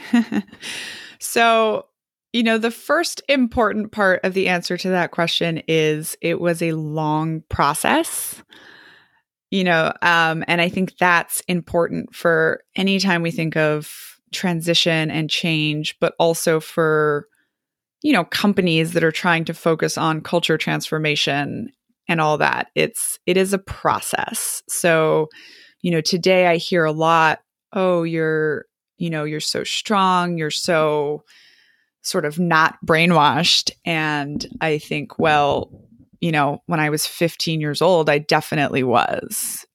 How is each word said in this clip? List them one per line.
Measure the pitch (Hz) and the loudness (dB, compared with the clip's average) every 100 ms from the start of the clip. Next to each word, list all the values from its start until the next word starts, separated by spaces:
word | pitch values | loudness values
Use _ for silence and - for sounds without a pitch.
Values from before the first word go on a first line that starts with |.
| - | 0
<laughs> | 240 226 208 - - - - - - - - | 0 2 -2 -6 -12 -14 -12 -12 -14 -18 -14
So, | - 233 233 226 220 208 - _ _ _ _ | -4 2 4 4 2 -2 -6 _ _ _ _
you | 233 | 0
know, | 233 226 | 2 2
the | 226 | 0
first | 233 - 294 339 - - | -4 -2 0 0 -6 -2
important | 277 240 254 214 202 214 | 0 2 2 0 0 -6
part | - 196 180 | 0 2 2
of | 190 | 0
the | 185 180 | 0 0
answer | 180 - 180 | -2 -2 -4
to | 185 | -2
that | 185 165 | 0 0
question | - 165 - 170 165 - | -2 -2 0 -2 -2 0
is | 160 156 151 165 - | 0 2 0 -4 -6
it | 165 170 | -4 -2
was | 175 170 | -2 -2
a | 170 | -2
long | 160 156 156 151 156 160 160 - | -2 -4 -2 0 0 -2 -4 -4
process. | - 151 151 - 277 339 - - - _ - - - - - _ _ _ _ _ | 0 2 2 2 2 0 -6 -10 -14 _ -20 -20 -20 -20 -20 _ _ _ _ _
You | 196 | -2
know, | 185 165 160 - | 2 2 2 0
um, | 170 170 165 160 - | 2 2 2 0 -2
and | 170 | 0
I | 170 | 0
think | 180 185 - | -2 -4 0
that's | 180 170 - - | 2 2 0 -6
important | - 175 - 170 165 165 - | -4 -4 -2 -2 -2 -4 -10
for | - 170 160 160 - - - | -4 0 2 2 -2 -6 -2
any | 190 196 | 0 2
time | 190 175 | 2 0
we | 170 | 0
think | 165 160 156 | -2 -2 0
of | 156 151 151 - - - _ | 0 0 -6 -14 -20 -20 _
transition | - 185 170 165 170 175 160 156 | -4 -2 -2 0 2 2 0 0
and | 160 156 | -2 -4
change, | - 165 156 151 151 151 - | -2 -2 0 0 -2 -6 -4
but | 160 - | -2 2
also | 165 165 - 160 | 2 2 0 0
for, | 156 - 160 156 151 147 143 _ _ _ _ _ _ _ | -2 -2 2 2 2 -2 -6 _ _ _ _ _ _ _
you | 302 | 2
know, | 233 | 2
companies | 165 - 208 202 185 160 160 | 2 0 2 2 2 2 2
that | 170 | 0
are | 160 | 0
trying | 156 180 165 165 | 0 0 0 -2
to | |
focus | 165 165 160 160 - | -2 0 0 0 0
on | 160 160 | -2 -2
culture | - 175 - 156 | -2 -2 0 0
transformation | - 151 - 156 156 147 - 143 143 139 - - _ _ - | -2 -4 -4 -2 0 0 0 0 -2 -6 -10 -14 _ _ -4
and | 165 | 0
all | 156 151 | 2 2
that. | 147 - - - | 2 0 -2 -2
It's, | 156 - - - - | -2 -2 -8 -6 0
it | 180 | 2
is | 190 | 2
a | 196 | 0
process. | - - 160 107 - - - - - - - | -4 -4 -2 -2 -2 -4 -4 -6 -6 -8 -8
So, | - 175 160 156 156 156 - - - - _ | -2 2 2 2 2 0 -8 -20 -20 -20 _
you | 180 | -2
know, | 170 | 0
today | 156 185 175 185 180 | 0 0 2 4 4
I | 170 | 2
hear | - 180 | 0 0
a | 156 | 0
lot, | 156 160 165 160 - _ _ _ | 0 2 4 4 0 _ _ _
"Oh, | 196 185 175 | -2 0 0
you're, | 165 165 160 156 156 143 - _ _ _ | 0 -2 -2 0 -2 -4 -8 _ _ _
you | 170 | -6
know, | 160 | -4
you're | 151 151 | -4 -6
so | - - | -4 -4
strong, | - - - 208 190 180 175 170 | -4 -6 -2 2 4 2 0 -2
you're | 151 | -4
so | - - 165 156 151 147 151 - - _ _ _ _ _ _ | -4 0 2 2 0 -2 -6 -10 -20 _ _ _ _ _ _
sort | - 190 | -4 -2
of | 151 151 | -2 0
not | 175 160 160 - | 2 4 2 0
brainwashed." | - 160 170 170 147 131 170 - - - | 0 4 6 6 4 2 2 0 0 -8
And | - 160 156 147 143 147 - - | -6 -2 -2 -2 -4 -8 -10 -4
I | 160 151 | -2 -2
think, | - 151 143 - | -4 -6 -6 -2
well, | 160 151 143 135 - - - - - _ | 2 4 2 0 -4 -12 -20 -20 -20 _
you | 170 | 0
know, | 151 143 143 - | 2 0 -2 -4
when | 165 | -2
I | 151 | 0
was | 156 - | -2 -4
fifteen | - 170 - - 160 | -2 -2 -2 -4 -2
years | 151 143 | -2 2
old, | 165 175 156 | 4 4 4
I | 147 | 2
definitely | 151 156 - 156 143 139 | 2 0 0 -2 0 0
was. | 127 117 - - - - - - - | 2 2 2 -2 -6 -8 -8 -10 -14